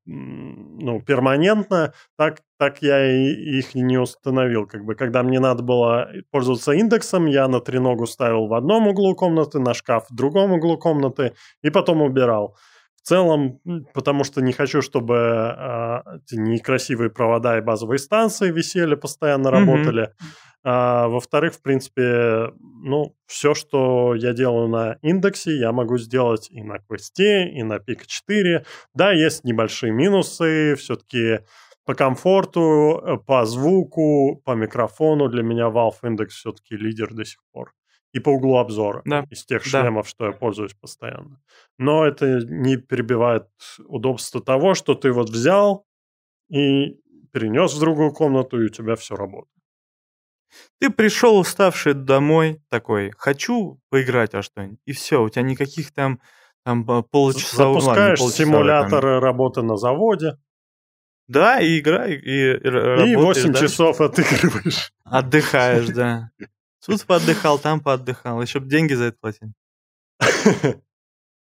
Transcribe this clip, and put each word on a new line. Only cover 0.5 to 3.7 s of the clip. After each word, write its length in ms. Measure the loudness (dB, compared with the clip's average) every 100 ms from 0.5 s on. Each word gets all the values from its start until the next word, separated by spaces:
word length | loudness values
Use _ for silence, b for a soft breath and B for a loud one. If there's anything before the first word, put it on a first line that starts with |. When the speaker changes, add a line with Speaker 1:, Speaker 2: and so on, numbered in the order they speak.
| -18 -20 -10
Speaker 1:
ну, 220 | -6 -6
перманентно. 920 | -2 2 2 2 2 2 0 0 -2 b b -2
Так, 260 | -2 -4 _ -4
так 240 | -2 -2
я 280 | 0 2 2
и 460 | 2 0 -4 -4 -4
их 160 | -4